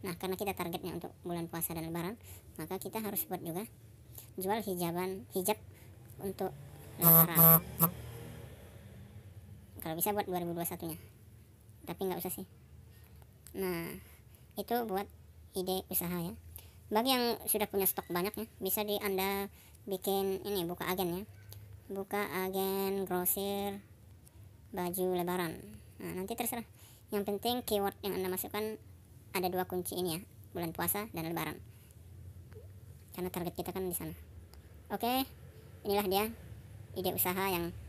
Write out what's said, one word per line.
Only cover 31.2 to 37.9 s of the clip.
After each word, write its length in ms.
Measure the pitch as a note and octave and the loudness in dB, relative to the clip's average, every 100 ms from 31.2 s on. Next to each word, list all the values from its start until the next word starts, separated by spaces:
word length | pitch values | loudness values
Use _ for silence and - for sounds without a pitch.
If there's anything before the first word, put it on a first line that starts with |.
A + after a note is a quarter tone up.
lebaran. 320 | D#3+ E3 D#3 - - - - - - - - - - - - - - - - - | -2 0 -2 -4 -12 -18 -20 -20 -18 -16 -14 -14 -14 -14 -14 -16 -16 -18 -12 -4
Karena 160 | F3+ | -2
target 220 | F3 E3+ - | 0 -4 -2
kita 140 | F#3 | -4
kan 140 | F#3 F#3 | 0 0
di 80 | F3 | 0
sana. 160 | E3 - - - - - - - - | -4 -8 -12 -16 -16 -18 -18 -18 -6
Oke, 320 | G3+ A#3 B3+ C4+ - - - - - G#3+ | 0 2 2 0 -6 -16 -16 -16 -8 2
inilah 160 | G3+ | 4
dia 200 | G3+ F#3+ A3 A3+ - - - - - - | 6 4 4 -2 -12 -14 -14 -14 -8 0
ide 160 | F#3 F3+ | 0 4
usaha 320 | F#3 F#3 F#3+ | 4 4 2
yang 240 | F3 E3+ F3 - | 2 0 -4 -10